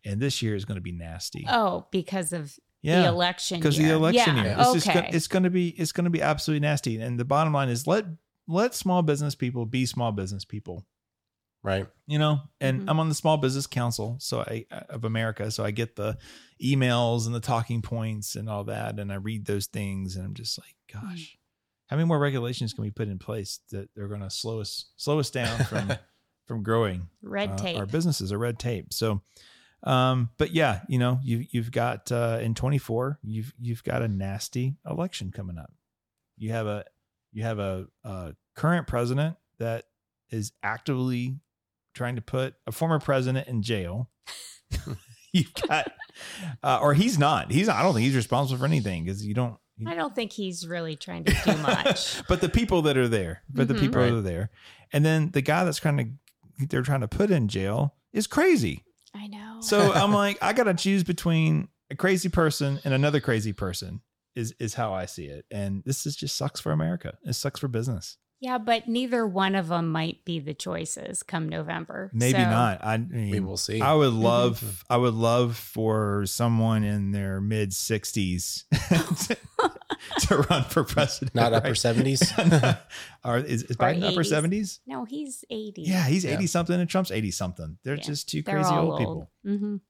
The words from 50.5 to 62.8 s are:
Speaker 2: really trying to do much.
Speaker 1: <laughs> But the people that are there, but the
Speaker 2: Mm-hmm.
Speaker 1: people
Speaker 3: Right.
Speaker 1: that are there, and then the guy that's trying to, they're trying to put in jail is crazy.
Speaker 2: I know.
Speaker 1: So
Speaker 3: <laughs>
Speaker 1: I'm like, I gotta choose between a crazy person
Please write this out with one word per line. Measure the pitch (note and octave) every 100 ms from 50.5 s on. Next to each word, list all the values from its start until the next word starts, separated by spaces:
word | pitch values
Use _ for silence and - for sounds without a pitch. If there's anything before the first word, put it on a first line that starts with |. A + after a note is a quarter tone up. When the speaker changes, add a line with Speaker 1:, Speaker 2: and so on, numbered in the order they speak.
| F3 E3+
Speaker 2:
really | F3 E3 D#3
trying | - E3+
to | D#3+ - -
do | D#3+
much. | C#3+ - - - - -
Speaker 1:
<laughs> | -
But | F3
the | E3+
people | A#3 A3+ F#3
that | D3+ C3
are | B2
there, | A2 F2 E2+ -
but | C3+ C3
the |
Speaker 2:
Mm-hmm. | B2
Speaker 1:
people | C3+ B2
Speaker 3:
Right. | B2
Speaker 1:
that | A#2
are |
there, | F#2+ E2+ G#2+ _ - - _
and | D3 D#3
then | D#3+ D3+
the | D3+
guy | C3 D#3+
that's | F3+ D3+
trying | D#3 C#3+ A#2 C3+ _ _ - -
to, | C#3
they're | C3
trying | B2+ C#3+
to | A2+
put | - G#3
in | E3+ G#2+
jail | G2 F#2+ A2+ C#3+ _ _
is | G#3+ -
crazy. | - F#4 D4 G#2 - _ _ _ G#3
Speaker 2:
I | G#3
know. | G#3 G#3+ A3+
Speaker 1:
So | - G#3 G3+
Speaker 3:
<laughs> | -
Speaker 1:
I'm | G3+
like, | G#3 G3+ G3+
I | -
gotta | A3 A3
choose | F3 F#3+ G3 F3+
between | F3 F3 D#3+ D#3+ D#3 - _ _
a | -
crazy | F#3 F#3+ F3+
person | F3+ D#3+ - C#3+ C#3